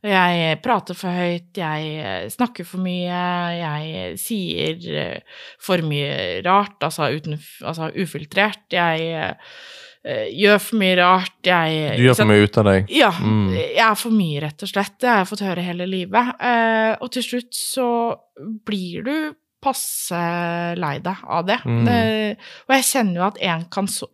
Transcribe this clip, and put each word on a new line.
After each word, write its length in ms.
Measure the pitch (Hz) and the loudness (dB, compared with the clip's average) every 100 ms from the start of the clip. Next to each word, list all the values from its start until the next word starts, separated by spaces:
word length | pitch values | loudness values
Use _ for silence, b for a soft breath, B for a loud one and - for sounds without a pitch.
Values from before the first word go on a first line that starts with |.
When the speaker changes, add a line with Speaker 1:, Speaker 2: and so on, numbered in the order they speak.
Speaker 1:
Jeg 580 | 208 190 180 175 165 151 | 4 4 4 4 0 0
prater 320 | 262 220 - 175 | 0 0 -2 -8
for 140 | 185 | -4
høyt, 440 | 180 175 175 175 | -2 -2 -4 -8
jeg, 440 | - 165 151 156 156 | -8 -6 -4 -6 -8
eh, 280 | 104 95 - | -6 -6 -8
snakker 360 | - 240 240 170 | -4 -4 -4 -12
for 120 | 185 | -6
mye, 800 | 185 180 175 180 180 175 175 170 | -4 -4 -4 -2 -2 -2 -4 -4
jeg 580 | 165 151 156 170 185 185 | -4 -6 -8 -8 -10 -10
sier, 760 | - 220 175 170 156 165 170 151 | -6 -6 -4 -4 -4 -4 -8 -6
eh, 240 | 87 - _ B B B | -6 -8 _ B B B
for 180 | - 180 | -2 -2
mye 640 | 160 143 143 139 90 90 | 0 -2 -4 -4 -4 -4
rart, 360 | 180 196 196 _ | 2 2 0 _
altså 300 | 151 160 147 | -6 -2 -2
uten 200 | 147 151 | -2 -4
f-, 280 | 151 - - | -8 -10 -12
altså 280 | - 165 160 | -10 -6 -6
ufiltrert. 720 | - 175 151 151 - 208 196 _ | -4 -6 -6 -6 -2 0 -2 _
Jeg, 640 | 180 170 160 165 160 120 - B B B B B B - | 0 0 0 -4 -4 -6 -8 B B B B B B -8
eh, 200 | 113 107 | -6 -6
gjør 260 | 123 202 208 | 2 4 4
for 160 | 202 226 | 2 0
mye 200 | 190 180 | 2 4
rart, 400 | 180 185 185 _ | 6 4 2 _
jeg 540 | 180 175 160 156 151 113 | 2 2 2 0 -2 4
Speaker 2:
Du 60 | |
gjør 60 | 123 | 6
Speaker 1:
ikke 60 | 98 | 6
sant? 120 | 110 | 6
Speaker 2:
for 60 | |
mye 100 | 104 | 8
ut 140 | 104 - | 6 4
av 80 | 104 | 6
deg. 240 | 95 98 | 4 4
Speaker 1:
Ja, 220 | 285 233 | 4 4
Speaker 2:
Mm. 420 | 170 110 107 98 | 4 2 2 2
Speaker 1:
jeg 240 | 95 - - | 0 0 2
er 180 | 226 208 | 4 2
for 140 | 233 | 0
mye, 300 | 220 170 143 | 2 2 -2
rett 220 | 151 151 | -6 -8
og 60 | 196 | -4
slett. 280 | 202 202 _ | -4 -4 _
Det 80 | 247 | 2
har 140 | 226 | 4
jeg 40 | 185 | 2
fått 200 | 214 196 | -4 -4
høre 160 | 175 | -4
hele 220 | 175 175 180 | -4 -6 -4
livet. 540 | 190 180 202 247 - | -4 0 0 0 -2
Eh, 540 | 247 233 226 226 220 220 | 0 2 2 2 2 -2
og 120 | 247 | -4
til 100 | 262 | -6
slutt 300 | 233 247 240 | -4 -6 -6
så 640 | - - - 247 233 233 - _ - 165 220 - | -10 -6 -2 0 0 -2 -4 _ -16 -12 -10 -6
blir 380 | 208 180 170 233 | -6 -6 -8 -6
du 300 | 311 311 - _ _ | -4 -6 -10 _ _
passe 560 | 277 262 - - - 175 170 175 175 170 170 170 | -4 -4 -6 -8 -6 -2 -2 -2 -2 -2 -4 -4
lei 200 | 156 143 | -4 -4
deg 240 | - 196 - | -6 -8 -4
av 180 | 170 180 | -4 0
det. 120 | 240 | -2
Speaker 2:
Mm. 220 | - 117 233 | 0 2 4
Speaker 1:
Det, 520 | 240 220 220 214 208 B B - | 4 2 0 -2 -6 B B 2
og 80 | 262 | 2
jeg 80 | |
kjenner 320 | 247 277 214 170 | 2 0 0 0
jo 100 | 185 | -2
at 100 | - | 0
en 240 | 185 165 170 | -2 -2 -4
kan 160 | - 196 | -4 -4
så 200 | - - | -6 -10